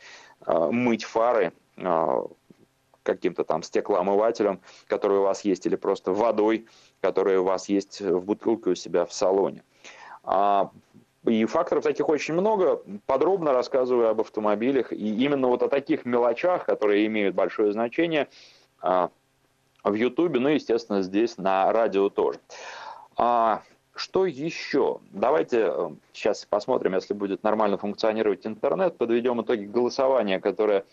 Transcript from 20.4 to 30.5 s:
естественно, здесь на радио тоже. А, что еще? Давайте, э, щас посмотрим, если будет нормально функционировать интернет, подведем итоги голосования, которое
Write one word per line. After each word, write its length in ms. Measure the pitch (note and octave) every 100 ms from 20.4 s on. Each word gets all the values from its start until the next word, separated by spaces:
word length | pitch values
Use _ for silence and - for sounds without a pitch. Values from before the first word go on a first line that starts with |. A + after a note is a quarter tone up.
| C3+
естественно, 540 | D3+ - A#2 - G2+
здесь 340 | F#2 G2 A#2 -
на 340 | F#2 F#2+ F#2
радио 380 | G#2+ A2 F#2+ G2
тоже. 300 | - D2+ C2+ _ - - - - - - -
А, 440 | A#2+ A#2+ A2+ G#2 - _ _
что 320 | - - F#3 F#3+
еще? 760 | C3 D#3+ - - C#3+ F2 - -
Давайте, 600 | F#2+ A2+ D#3 D3+ A#2 F#2+
э, 180 | C#2 E2+ D2 _
щас 320 | - A2 G2+ -
посмотрим, 500 | G2+ - B2 F#2 F#2
если 180 | -
будет 300 | G2+ G2+ F#2+
нормально 340 | G#2+ G#2+ G#2 F#2+
функционировать 680 | G#2 G2 A2+ G#2+ G#2+ F#2+ A2
интернет, 500 | G#2 C#3 E3 F#3 -
подведем 460 | A#2 A#2+ B2 A#2
итоги 220 | G#2+ A#2+ G2+
голосования, 760 | A2+ A#2+ A#2+ C3+ C3 G#2 F#2
которое 460 | G#2